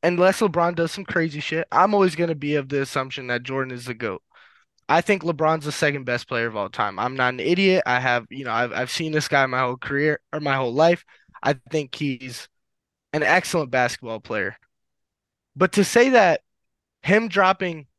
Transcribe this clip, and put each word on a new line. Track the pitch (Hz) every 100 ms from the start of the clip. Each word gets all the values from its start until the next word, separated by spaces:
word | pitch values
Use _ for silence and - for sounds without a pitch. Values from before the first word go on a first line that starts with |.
unless | 165 175 180 190
LeBron | 214 165 170
does | 170 165
some | -
crazy | 190 180 165 147
shit, | - 160 -
I'm | 139 190
always | 208 185 151
gonna | 170
be | 156 147 147
of | 135
the | 143
assumption | 135 - 131 127 127
that | 120
Jordan | 123 135 131
is | 123 120
the |
goat. | 113 113 92 _ _ - _ _ _ _
I | 156
think | 170 196
LeBron's | 156 156 156 160
the | 147
second | - 151 143
best | 127 120 -
player | 123 117
of | 107
all | 98
time. | - 104 95
I'm | 117 135
not | 127
an | 127
idiot. | 120 175 196 185 -
I | 123
have, | 127 120 110
you | 131
know, | 131
I've, | 113 120
I've | 98 123
seen | - 160
this | 156 147
guy | 143 135
my | 127
whole | 127 127
career | - 139 151 151 _
or | 151
my | 147 135
whole | 127
life. | 123 165 175 _ _ _ -
I | - 139 _
think | 160 139
he's | - 147 127 127 120 - _ _ _ _ _ _
an | 147
excellent | 143 175 - 175 139
basketball | 127 123 - 120 113
player. | - 107 95 113 _ _ _ _ _ _ _ _ _ -
But | 180
to | -
say | 196 233 254
that | 247 190 156 _ _ _ _ _ _
him | - 208 226
dropping | 180 190 190 185 160 143